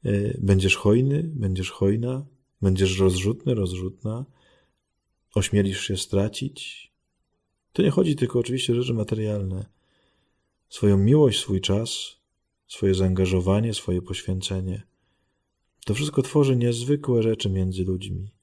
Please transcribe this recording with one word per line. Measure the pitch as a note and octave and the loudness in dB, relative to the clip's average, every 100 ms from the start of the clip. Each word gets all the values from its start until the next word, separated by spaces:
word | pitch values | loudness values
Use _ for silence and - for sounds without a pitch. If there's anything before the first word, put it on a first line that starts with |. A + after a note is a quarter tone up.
| B2 | 0
Y, | G2+ G2+ B2+ | -2 -2 -2
będziesz | G2+ F#2+ F#2+ - | 4 4 4 2
hojny? | G#2 A2 C3+ C#3+ E3 | 4 4 4 0 -2
Będziesz | D#3 G2+ F#2 F2+ | -4 -2 -2 -4
hojna? | - G2 A2 A#2+ C3 C#3+ _ _ _ | 0 0 2 -2 -6 -10 _ _ _
Będziesz | G2 F#2 F#2+ F#2+ | 0 4 2 4
rozrzutny, | F#2+ F2+ F#2+ A#2 - | 2 2 -2 -2 -2
rozrzutna? | A#2+ F#2+ F2+ F#2 - G#2+ A2+ C3+ _ _ _ _ _ _ _ _ _ _ | -2 -2 -4 -8 -8 -8 -8 -10 _ _ _ _ _ _ _ _ _ _
Ośmielisz | - F#2+ G2+ G2 F#2+ - | -2 0 2 2 -2 -6
się | F#2+ | -6
stracić? | - G2 G#2 - C3+ - - - - _ _ _ _ _ _ _ _ | -2 -2 -2 -4 -10 -10 -16 -18 -20 _ _ _ _ _ _ _ _
To | - | 0
nie | F#3+ | 2
chodzi | D3 F3+ C#3+ | 2 2 0
tylko | B2 A#2 | 0 -2
oczywiście | A#2 B2+ A#2+ | -2 -4 -2
o | A#2+ | -2
rzeczy | B2+ | 0
materialne. | A#2+ G#2 A2 G#2+ G#2 F#2+ F#2 G2 _ _ _ _ _ _ _ _ _ _ | -2 -2 -4 -2 -4 -4 -6 -10 _ _ _ _ _ _ _ _ _ _
Swoją | - G#2 G2 | 0 4 4
miłość, | G2+ D3+ C#3+ G2+ | 6 6 6 2
swój | - F#2+ | -2 -2
czas, | - G2 A#2 - - - _ _ _ _ _ | 0 -2 -2 -8 -10 -16 _ _ _ _ _
swoje | - G2+ | -2 0
zaangażowanie, | F#2+ F#2+ F#2 F#2 F#2 F#2 G2 A2+ | 2 2 2 2 2 2 2 0
swoje | G#2 - F2+ | -4 -4 -4
poświęcenie. | F2+ F#2+ - F#2 F#2 F#2+ F#2 G2 - _ _ _ _ _ _ _ _ _ | -4 -10 -6 -6 -4 -6 -6 -8 -12 _ _ _ _ _ _ _ _ _
To | - | -6
wszystko | G#2+ D3 C#3+ | -4 -2 -2
tworzy | C3 D3+ C#3 B2+ | 0 2 4 4
niezwykłe | A#2+ A#2 B2 D3 C#3+ A#2+ | 2 -2 -2 -2 0 0
rzeczy | A2+ G#2+ G#2+ | 2 0 -2
między | F#2+ F#2 F#2 | 0 -2 -2
ludźmi. | F2+ F#2 F#2+ F#2 G2+ _ | -2 -4 -6 -10 -10 _